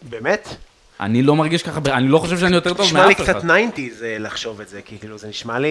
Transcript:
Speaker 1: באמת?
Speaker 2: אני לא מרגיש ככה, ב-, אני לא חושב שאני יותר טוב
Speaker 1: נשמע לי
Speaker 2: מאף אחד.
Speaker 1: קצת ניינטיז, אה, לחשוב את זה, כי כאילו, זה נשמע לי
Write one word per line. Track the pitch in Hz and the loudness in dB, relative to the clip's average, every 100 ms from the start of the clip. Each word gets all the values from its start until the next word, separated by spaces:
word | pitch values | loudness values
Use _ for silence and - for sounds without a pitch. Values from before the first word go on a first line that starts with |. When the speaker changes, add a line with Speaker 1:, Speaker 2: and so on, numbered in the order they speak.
| 127 | -14
Speaker 1:
באמת? | 117 135 208 - - - _ _ - | -6 -2 -2 -4 -18 -20 _ _ -8
Speaker 2:
אני | 101 120 | 0 2
לא | 139 151 | 4 4
מרגיש | 156 170 | 2 -2
ככה, | - 156 | -4 -4
ב-, | 143 | -2
אני | 131 131 | 0 4
לא | 160 | 2
חושב | 165 175 | 2 0
שאני | 180 190 | 2 2
יותר | 180 | 2
טוב | 175 196 | 0 2
Speaker 1:
נשמע | 160 | 6
לי | 190 | 6
Speaker 2:
מאף | 196 | 4
אחד. | 147 | 2
Speaker 1:
קצת | 107 | 0
ניינטיז, | 165 170 226 156 127 107 | 2 2 2 -4 -10 -8
אה, | 113 107 | -8 -8
לחשוב | 107 - 117 104 | -8 -8 -10 -12
את | 101 | -14
זה, | 101 | -16
כי | - 104 | -16 -16
כאילו, | 110 107 | -16 -14
זה | 107 | -14
נשמע | 101 117 120 | -12 -6 -2
לי | 147 | -2